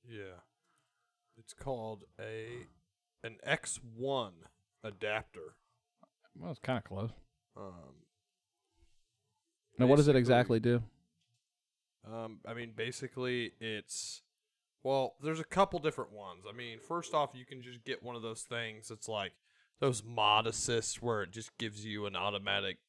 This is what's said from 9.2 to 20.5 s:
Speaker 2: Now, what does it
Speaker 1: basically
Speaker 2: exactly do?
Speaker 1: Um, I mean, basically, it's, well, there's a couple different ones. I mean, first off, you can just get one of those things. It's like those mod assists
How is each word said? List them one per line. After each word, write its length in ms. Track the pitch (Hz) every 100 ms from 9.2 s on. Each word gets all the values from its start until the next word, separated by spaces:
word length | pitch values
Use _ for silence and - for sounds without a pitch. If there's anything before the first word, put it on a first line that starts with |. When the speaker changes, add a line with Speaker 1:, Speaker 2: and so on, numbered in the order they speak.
| _ _ _ _ _ -
Speaker 2:
Now, 80 | 123
what 100 | 143
does 120 | 147
it 40 |
Speaker 1:
basically 80 | 135
Speaker 2:
exactly 400 | 120 120 123 113
do? 220 | 117 120 113 _ _ _ _ _ _ _ _ _ _ _ 104
Speaker 1:
Um, 300 | 113 113 107 -
I 80 |
mean, 180 | 117 117
basically, 760 | 110 113 123 127 - 127 123 113 -
it's, 600 | 113 107 - - - - _ _ _ _ _ _
well, 320 | 131 135 131 -
there's 180 | 147 160
a 40 |
couple 340 | 160 - 190 175
different 340 | 151 - -
ones. 320 | 104 98 87 101
I 40 | 110
mean, 220 | 120 110
first 340 | - 170 165
off, 160 | 156 139
you 100 | 127
can 180 | 123 131
just 220 | 123 123
get 180 | 123 127
one 140 | 123 120
of 60 |
those 200 | 113 113
things. 480 | - 117 113 107 107
It's 180 | 110 -
like 240 | 107 98 _ _ _ _ _
those 220 | 139 120
mod 440 | 110 117 104 107
assists 560 | 113